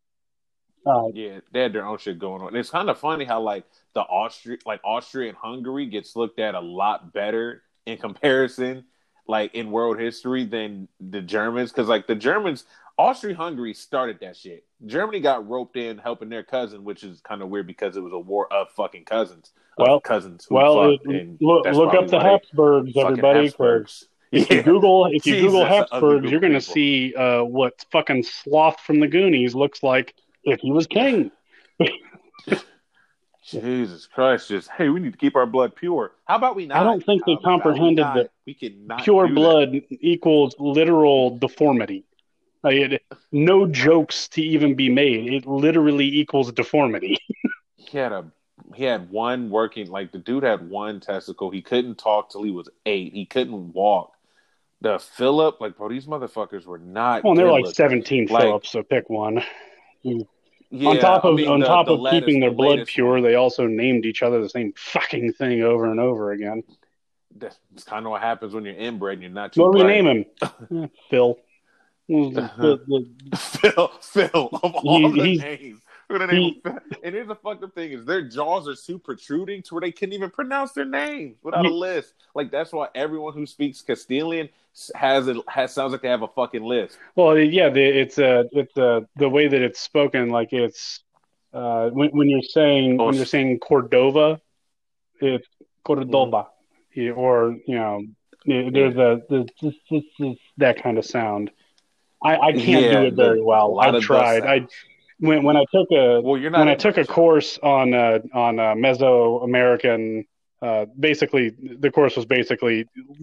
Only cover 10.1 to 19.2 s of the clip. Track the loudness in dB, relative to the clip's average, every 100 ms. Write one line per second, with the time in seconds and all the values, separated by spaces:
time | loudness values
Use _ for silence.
10.1 | -8 -6 -6 -6 -8 -10 -12 -18 _ -14
11.1 | -12 -6 -4 -4 -4 -6 -4 -2 -2 -2
12.1 | -4 -2 -2 -4 -8 _ _ _ 0 0
13.1 | 0 -8 -10 -10 -10 -10 -12 -8 -6 -4
14.1 | -8 -16 -20 -20 -20 _ _ -8 -6 -6
15.1 | -2 -2 -2 -4 -8 -8 -10 -12 -10 -10
16.1 | -10 -12 -14 -8 -8 -8 -12 -16 -16 -16
17.1 | -20 -16 -14 -10 -10 -10 -8 -8 -8 -10
18.1 | -12 -6 -6 -4 -4 -6 -8 -10 -10 -8
19.1 | -6